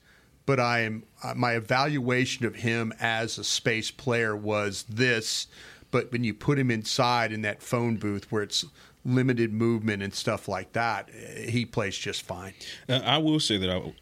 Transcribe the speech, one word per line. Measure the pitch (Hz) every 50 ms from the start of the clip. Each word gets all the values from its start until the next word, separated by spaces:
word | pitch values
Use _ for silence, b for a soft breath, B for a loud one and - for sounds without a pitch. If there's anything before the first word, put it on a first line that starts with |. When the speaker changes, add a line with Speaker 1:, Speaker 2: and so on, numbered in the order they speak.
| b b b b b b b b _
Speaker 1:
but | - 139 123
I | 120 120 120 117
am, | 113 110 110 113 - - _ - -
uh, | 123 120
my | 123 123 120 117
evaluation | 117 107 104 127 131 139 156 147 139 123 123 127 127 131 - - - 120
of | 107 -
him | - 104 113 117 117 113 113 - -
as | 120 113 113 113 117 113 - 107
a | 101
space | - - - - 127 113 110 110 -
player | - - - 127 117 117 113 110 104
was | 104 104 107 107 104 104 104 95 - - 110
this. | 107 113 131 127 117 110 - - - - - B B B B B B B B B
But | - 123 - -
when | 123 120 120
you | 110 104
put | - - 147 147 139
him | 131 123
inside | 117 110 107 - - - 123 123 123 120 113 110 110
in | 110
that | 107 104 101 -
phone | - - 127 120 120 117 117 95
booth | 104 104 101 98 - -
where | 113 107 104
it's | - - - - - B B B B B B -
limited | 123 123 131 127 131 123 117 117 110
movement | 104 110 117 117 117 110 107 110 104 98
and | 98 98 -
stuff | - - 120 107 95 - -
like | 95 95 92 - -
that, | 113 117 113 104 98 104 - 110
eh, | 110 113 - - - 113 117
he | 117 123 113
plays | - - 120 104 98 92 -
just | - 101 92 - -
fine. | - 90 87 95 98 - - B B B B B -
Speaker 2:
Uh, | 127 131 95
I | 117 135 156
will | 156 156 151 156
say | - - 107 95
that | 95 92
I, | 90 90 - - - -